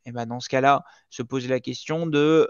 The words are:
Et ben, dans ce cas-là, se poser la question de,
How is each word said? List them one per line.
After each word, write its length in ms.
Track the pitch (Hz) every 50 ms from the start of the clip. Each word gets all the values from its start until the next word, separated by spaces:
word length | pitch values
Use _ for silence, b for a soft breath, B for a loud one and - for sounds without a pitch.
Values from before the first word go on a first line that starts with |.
| -
Et 80 | 127 120
ben, 120 | 123 117
dans 140 | 113 120 123
ce 80 | -
cas-là, 380 | - 135 131 131 139 143 - b b b b b b
se 120 | - -
poser 280 | 123 127 143 135 123 127
la 100 | 131 127
question 480 | - 131 127 - - - 156 165 170
de, 400 | 165 151 147 147 156 160 160 143